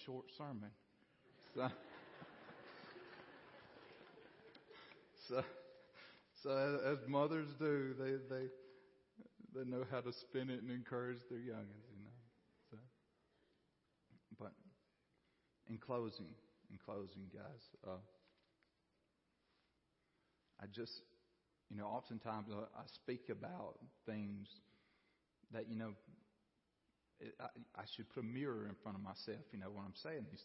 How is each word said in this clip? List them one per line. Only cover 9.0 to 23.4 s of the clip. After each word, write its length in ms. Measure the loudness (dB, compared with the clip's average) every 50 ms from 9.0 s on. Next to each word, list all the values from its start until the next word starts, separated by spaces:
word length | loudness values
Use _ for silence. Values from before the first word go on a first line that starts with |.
| -20 _ _ -16 -16 -16 -16 -16 -14 -6 -4
they 120 | -2 0 2
know 160 | 4 4 4 4
how 100 | 4 2
to 120 | 2 2 0
spin 360 | -2 -4 0 2 2 4 4
it 140 | 2 2 0
and 80 | 0
encourage 480 | 0 0 0 0 2 2 2 2 0 -2 -4 -4
their 120 | -4 -4
youngins, 500 | -2 -2 -2 -2 -2 -4 -6 -10 -12 -12
you 140 | -12 -12 -12
know. 100 | -12 -12 -14 -16 -18 -20 -20 -20 _ _ _ -20 -16
So, 60 | -14 -14 -14 -16 -20 _ _ _ _ _ _ _ _ _ _ _ _ _ _ _ _ _ _ _ _ _ _ -20 -20 -20 -18 -14 -10 -8
but 140 | -8 -8 -8 -10 -18 -20 -20 -20 _ _ _ _ _ _ _ _ _ _ _ _ _ _ _ _ _ -6
in 100 | -6 -4
closing, 580 | 0 2 4 4 4 4 2 -2 -6 -8 -8 -12 -16 -20 -20 _ -16 -14
in 80 | -14 -10 -8
closing, 440 | -4 -4 -2 -4 -4 -6 -8 -10 -8 -8
guys, 280 | -8 -8 -8 -10 -12 -14 -18 -18 -10 -6
uh, 140 | -4 -4 -4 -6 -10 -16 -20 -20 -20 -20 _ _ _ _ _ _ _ _ _ _ _ _ _ _ _ _ _ _ _ _ _ _ _ _ _ _ _ _ _ _ _ _ _ _ _ _ _ _ _ _ _ _ _ _ -10 -10
I 40 | -6 -4
just, 200 | -4 -4 -4 -4 -8 -12 -16 -20 -20 _ _ _ _ _ _ _ _ _ -6
you 80 | -2
know, 100 | 0 2
oftentimes 600 | 2 2 2 2 0 -4 -2 0 0 0 0 0 0 0
I, 260 | 0 -2 -2 -4 -8
I 60 | -8 -8 -10
speak 340 | -6 -2 0 0 0 0 0
about 500 | -2 0